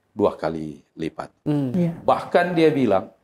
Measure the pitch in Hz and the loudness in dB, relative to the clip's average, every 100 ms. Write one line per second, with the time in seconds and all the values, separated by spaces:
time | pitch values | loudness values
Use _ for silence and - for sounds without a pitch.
0 | _ - 98 - 80 82 78 71 _ - | _ 0 0 0 -4 -4 -8 -12 _ -8
1 | 80 - - _ 151 147 131 180 170 170 | -8 -8 -14 _ -4 -2 -2 0 -2 -2
2 | - - - 180 175 165 156 135 117 95 | -2 -2 2 0 2 4 4 4 2 2
3 | - _ | -2 _